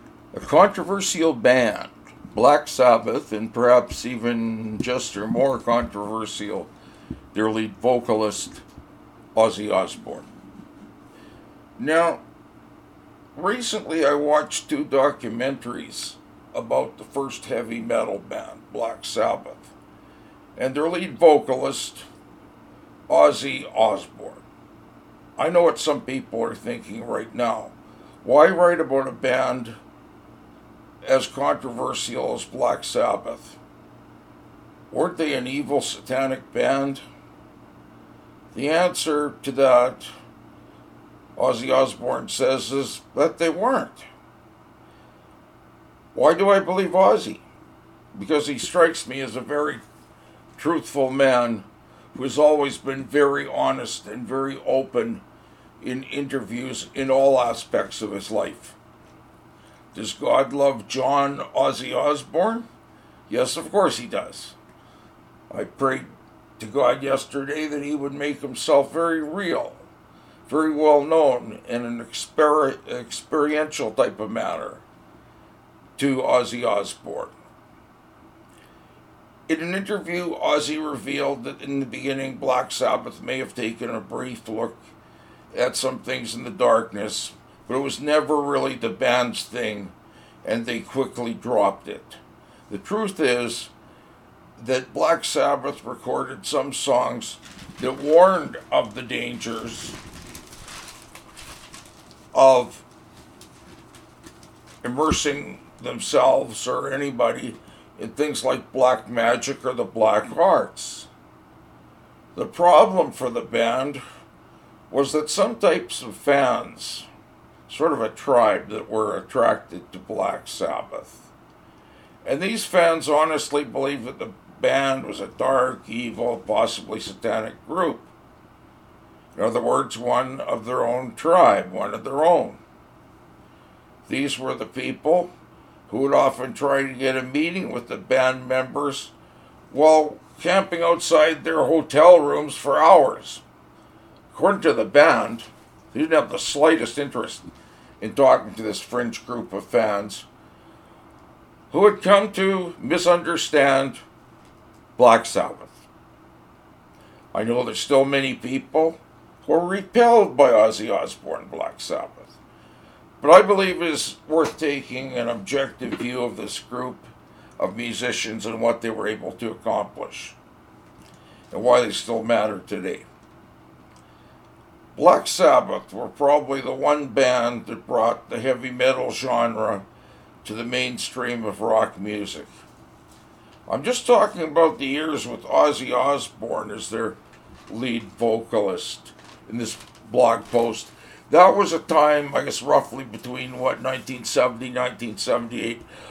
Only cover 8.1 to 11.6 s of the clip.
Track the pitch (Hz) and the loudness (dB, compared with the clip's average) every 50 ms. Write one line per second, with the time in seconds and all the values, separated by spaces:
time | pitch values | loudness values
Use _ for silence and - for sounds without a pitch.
8.1 | 110 110 110 104 98 - - - - - - - - - - - - - - - | 0 0 0 -2 -4 -6 -12 -12 -16 -20 -20 -20 -20 -20 -20 -20 -20 -20 -20 -20
9.1 | - - - - - 113 110 110 - 98 107 104 95 95 92 - - - - - | -20 -20 -18 -4 2 2 2 2 2 -4 -4 -2 0 0 0 -2 -8 -14 -14 -14
10.1 | - - - - - - - - - - - - - - - - - - - - | -14 -14 -16 -20 -20 -20 -20 -20 -20 -20 -20 -20 -20 -20 -20 -20 -20 -20 -20 -20
11.1 | - - - - - - - - - - | -20 -20 -20 -20 -20 -20 -20 -20 -20 -20